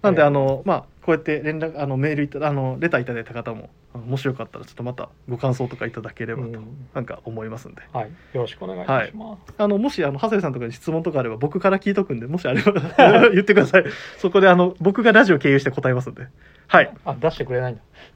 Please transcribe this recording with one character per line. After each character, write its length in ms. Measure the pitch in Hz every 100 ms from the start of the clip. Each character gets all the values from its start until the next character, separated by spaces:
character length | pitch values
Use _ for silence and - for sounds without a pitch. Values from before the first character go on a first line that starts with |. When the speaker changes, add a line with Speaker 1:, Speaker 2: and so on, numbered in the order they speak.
Speaker 1:
な 100 | 208
ん 40 |
で、 80 | 170
Speaker 2:
は 60 | 147
い。 0 |
Speaker 1:
あ 20 |
の、 320 | 143 135 135
ま 100 | 196
あ、 60 | 156 - _
こ 100 | -
う 20 | 160
や 20 |
っ 40 |
て 200 | 156 151
連 160 | 151 156
絡、 200 | 160 151
あ 80 | 143
の、 120 | 131
メ 140 | 147
ー 40 | 147
ル 60 |
い 60 | 143
た-、 180 | 143 151
あ 20 |
の、 280 | 143 131 127
レ 80 | 120
タ 80 | 127
ー 60 |
い 20 |
た 80 | 123
だ 80 | 120
い 40 |
た 100 | 113
方 180 | 117 117
も、 160 | 110 - _ _
あ 40 | 123
の、 60 |
も 120 | 113 131
し 80 |
よ 80 | 135
か 120 | 127
っ 40 | 113
た 100 | -
ら 60 |
ち 60 | -
ょ 20 |
っ 20 |
と 80 | -
ま 120 | 120
た 160 | 127 - _ -
ご 80 | 123
感 180 | 135
想 140 | 127 123
と 80 | 120
か 80 |
い 60 | 117
た 100 | 117
だ 120 | 110
け 120 | -
れ 100 | 117
ば 100 | 117
と、 40 | 120
Speaker 2:
う 40 |
ん。 360 | 113 110 139 127
Speaker 1:
な 80 | 135
ん 20 |
か 160 | 117 -
思 200 | - 113
い 60 | 110
ま 80 | 113
す 100 | -
ん 60 |
で。 80 | - -
Speaker 2:
は 120 | 127
い。 0 | 107 - _
よ 80 | 135
ろ 60 | 117
し 80 |
く 80 | -
お 60 | 185
願 100 | 92
い 40 |
い 20 | 90
た 200 | 135 107
し 60 |
ま 220 | - 226 214
す。 160 | -
Speaker 1:
は 0 |
い。 20 | -
あ 100 | 208
の、 80 | 202
も 140 | 254
し、 120 | -
あ 80 | 147
の、 80 | 139
長 120 | 220
谷 100 | 214
さ 80 | 165
ん 60 |
と 60 | 131
か 60 | 120
に 60 |
質 180 | 123 -
問 120 | 160
と 100 | 170
か 80 | 151
あ 20 |
れ 60 | 120
ば 80 | 110
僕 240 | 147 185
か 80 | 190
ら 100 | 196
聞 120 | 202
い 40 |
と 120 | 196 190
く 80 |
ん 60 | 120
で、 60 | 117
も 120 | 170
し 100 | 143
あ 60 |
れ 80 | 127
ば、 100 | -
<laughs> 560 | 196 147 - 247 226 233
Speaker 2:
<laughs> 0 |
Speaker 1:
言 80 | 190
っ 20 |
て 80 | 202
く 80 | 196
だ 60 | -
さ 140 | 190
い。 40 | 160 - - -
そ 140 | 185
こ 100 | 190
で、 80 | 190
あ 80 | 180
の、 180 | 180 180
僕 220 | 170 196
が 100 | 226
ラ 120 | 220
ジ 100 | 220
オ 40 | 156
経 120 | 147
由 80 | 135
し 60 |
て 60 | 139
答 160 | 127 127
え 20 |
ま 80 | 127
す 80 | 123
ん 60 |
で。 120 | - 127 _ _ _ _
は 120 | 180
い。 100 | 139 -
Speaker 2:
あ、 100 | - 135
出 100 | 156
し 60 | -
て 80 |
く 80 | 127
れ 80 | 123
な 80 | 127
い 60 |
ん 20 | 113
だ。 60 | _ _ -